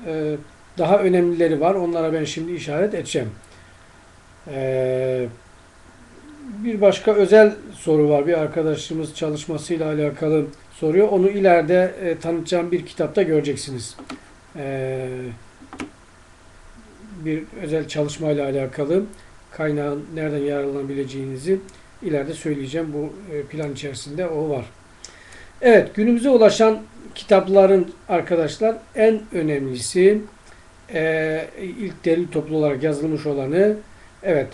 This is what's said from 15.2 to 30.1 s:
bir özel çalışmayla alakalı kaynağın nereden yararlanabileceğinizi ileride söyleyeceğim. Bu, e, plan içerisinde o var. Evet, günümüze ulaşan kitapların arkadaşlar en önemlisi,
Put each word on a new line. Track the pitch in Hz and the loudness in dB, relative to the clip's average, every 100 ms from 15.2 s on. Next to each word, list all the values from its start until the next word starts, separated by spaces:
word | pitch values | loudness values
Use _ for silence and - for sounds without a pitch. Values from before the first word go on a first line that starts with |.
| 127 113 - - - - 302 - - - - - - - - - - - 214 185 | -12 -14 -20 -20 -18 -14 -14 -16 -20 -20 -20 -20 -20 -20 -20 -20 -20 -20 -20 -10
bir | 156 156 156 - | -6 -6 -8 -12
özel | 160 156 143 | -6 -4 -4
çalışmayla | 151 147 147 156 147 | -4 -4 -4 -2 -2
alakalı | 139 135 131 143 143 185 214 - - - - | -2 -4 -4 -4 -2 -2 -2 -10 -20 -20 -16
kaynağın | - 156 147 147 143 151 | -6 -4 -2 -4 -6 -8
nereden | 160 156 147 | -8 -4 -4
yararlanabileceğinizi | 143 143 139 139 135 139 135 135 135 131 156 190 - - - - | -2 -2 -4 -6 -6 -6 -6 -8 -10 -6 -2 -4 -4 -20 -20 -12
ileride | 190 147 139 | -4 -4 -4
söyleyeceğim. | 156 160 143 135 160 160 | -6 -6 -4 -4 -6 -6
Bu, | 147 147 190 202 | -6 -8 -10 -12
e, | 147 | -10
plan | 143 151 147 | -8 -8 -8
içerisinde | 123 143 131 143 151 180 | -8 -10 -12 -10 -6 -4
o | 151 156 | -4 -4
var. | 135 117 - - - - - - - - - | -4 -8 -16 -20 -20 -20 -20 -20 -20 -20 0
Evet, | 247 214 - | 6 6 6
günümüze | 208 220 233 269 | 0 2 2 4
ulaşan | 240 214 208 220 214 - - - | 6 6 6 4 2 -6 -20 -20
kitapların | - - 190 185 196 190 190 175 - - | -8 2 4 6 6 8 6 2 -6 -2
arkadaşlar | 175 160 170 151 - 220 226 - | -2 0 0 -2 0 -2 -2 -6
en | 254 220 220 214 | 2 4 2 -2
önemlisi, | 180 156 143 135 123 - 185 190 | -2 -2 -2 -4 -6 -2 4 4